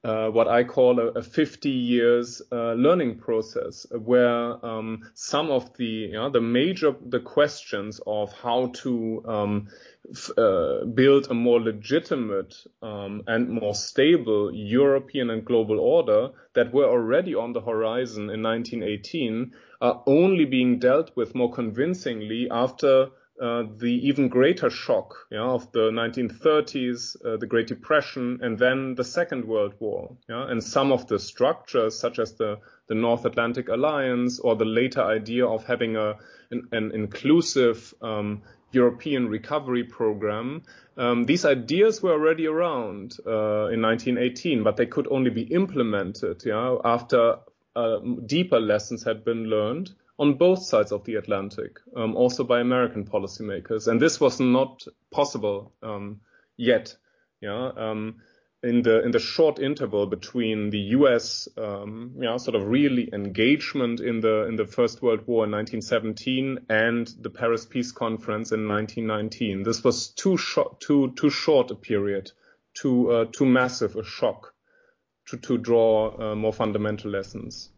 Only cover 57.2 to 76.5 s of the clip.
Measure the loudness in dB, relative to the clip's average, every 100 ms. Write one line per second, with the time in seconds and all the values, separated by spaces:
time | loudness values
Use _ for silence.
57.2 | _ _ -10 -8 -8 -6 -6 -6 -8 -12
58.2 | _ _ _ _ 0 2 6 4 4 0
59.2 | -2 2 2 2 -4 -4 -2 -2 -2 -4
60.2 | -6 -4 -2 -2 -2 -4 0 4 6 4
61.2 | 0 -10 -10 -10 -8 -8 -10 -14 -14 -6
62.2 | -4 -4 -2 -4 0 2 2 2 -2 -6
63.2 | -6 0 2 2 0 -4 -2 -2 -4 0
64.2 | 2 2 0 -2 -4 0 0 2 0 0
65.2 | 0 0 0 -2 -4 -8 -2 -2 -2 -6
66.2 | -4 -2 -2 -6 -2 2 2 0 -4 -10
67.2 | -14 -4 -2 -2 -2 -6 -6 -4 -4 -4
68.2 | -4 -6 -4 -4 0 -2 -2 -6 -4 -4
69.2 | -4 -4 -4 -2 -2 0 0 0 -6 -4
70.2 | 0 0 0 -2 -2 -4 0 2 2 2
71.2 | 0 0 2 4 2 -4 -4 -2 0 -4
72.2 | -6 _ _ _ _ -6 0 2 4 2
73.2 | 0 2 4 4 4 0 -4 -4 -10 -4
74.2 | -4 -4 -14 _ _ _ _ _ _ _
75.2 | -16 -16 -4 -4 2 4 4 4 0 -4
76.2 | -6 -2 -2